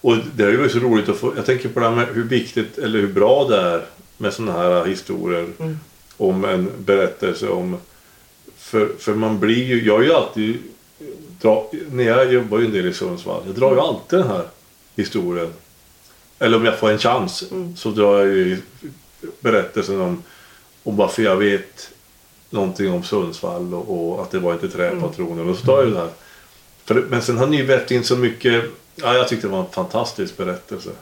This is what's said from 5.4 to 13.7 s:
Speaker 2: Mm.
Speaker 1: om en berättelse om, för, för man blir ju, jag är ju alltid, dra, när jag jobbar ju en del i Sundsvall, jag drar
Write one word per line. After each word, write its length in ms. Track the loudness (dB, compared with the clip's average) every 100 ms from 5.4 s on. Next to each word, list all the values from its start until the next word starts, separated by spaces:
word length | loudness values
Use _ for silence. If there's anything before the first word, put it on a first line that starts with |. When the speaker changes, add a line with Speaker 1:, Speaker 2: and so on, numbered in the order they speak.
| -4 -8
Speaker 2:
Mm. 200 | -8 -8 -12 _ _ -2
Speaker 1:
om 280 | 0 0
en 260 | 0 0 -2 -6
berättelse 720 | 0 2 2 0 -4 -4 -4
om, 280 | -4 -4 -8 -12 _ _ _ _ _ -20 -20
för, 300 | -4 0 0 -2
för 160 | -4
man 260 | -2 0 0
blir 240 | 2 0
ju, 220 | 2 0 4
jag 140 | 4
är 40 |
ju 80 | 6
alltid, 480 | 4 2 -2 -4 -4 -8 -20 _ _ -18 -16 -18 -2
dra, 300 | 2 2 0 -8 -8
när 140 | 0
jag 280 | 2 4 6
jobbar 260 | 4 2 0
ju 60 |
en 80 | 2
del 140 | 0 -2
i 60 |
Sundsvall, 500 | -2 -6 -6 -6 -6 -6
jag 80 |
drar 180 | 0 2